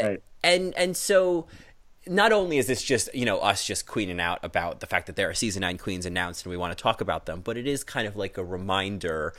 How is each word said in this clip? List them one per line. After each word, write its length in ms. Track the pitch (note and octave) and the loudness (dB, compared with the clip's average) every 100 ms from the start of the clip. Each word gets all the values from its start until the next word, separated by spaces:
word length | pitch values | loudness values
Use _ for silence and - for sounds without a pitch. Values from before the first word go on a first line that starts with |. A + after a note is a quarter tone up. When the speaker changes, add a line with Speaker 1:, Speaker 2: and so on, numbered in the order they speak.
| G#2+ | 0
Speaker 1:
Right. 160 | F#2+ - - E3+ | -2 -8 -2 2
Speaker 2:
and, 280 | F3+ F#3 - | 4 2 0
and 180 | F3+ F3 | -2 0
so 520 | - G3 F#3 F3 E3 - - - - - - | 4 4 6 2 -2 -14 -20 -20 -20 -18 -2
not 240 | F3+ A3 | 4 6
only 260 | G#3+ F#3 D3 | 6 4 2
is 100 | A#2 | 2
this 160 | B2+ | 0
just, 300 | - B2 - | 2 2 2
you 120 | C3 A#2+ | 0 0
know, 140 | F#2+ | 2
us 260 | F#2+ G2+ - | 2 2 0
just 200 | F#2+ - | -4 -4
queening 360 | - G2 F2 | -2 -2 0
out 180 | F2 F2 | -2 -2
about 360 | F2 F2 E2+ - | -2 -2 -2 -6
the 80 | - | -2
fact 200 | F2+ - | -2 -2
that 100 | F#2 | -2
there 120 | F#2 | -2
are 40 | |
season 260 | E2+ A#2 F#2+ | 0 -2 -2
nine 180 | F#2 F2+ | -4 -4
queens 280 | - F2+ F2+ | -6 -6 -4
announced 400 | F2+ F2 E2+ F#2 | -4 -4 -6 -8
and 60 | |
we 60 | F2 | -4
wanna 160 | F2 | -4
talk 280 | F2 A#2 - | -2 0 0
about 240 | F#2+ D#2 - | -2 -4 -4
them, 160 | E2 | -8
but 160 | G2+ A2+ | -6 -6
it 100 | B2+ | -4
is 160 | C#3 | -4
kind 240 | - C3+ G#2 | -4 -4 -4
of 80 | G2+ | -4
like 220 | G2 - | -6 -6
a 80 | F2+ | -6
reminder 880 | F2+ F#2+ F#2+ F#2+ G2+ E2+ D#2 D#2 | -6 0 2 2 -2 -4 -2 -4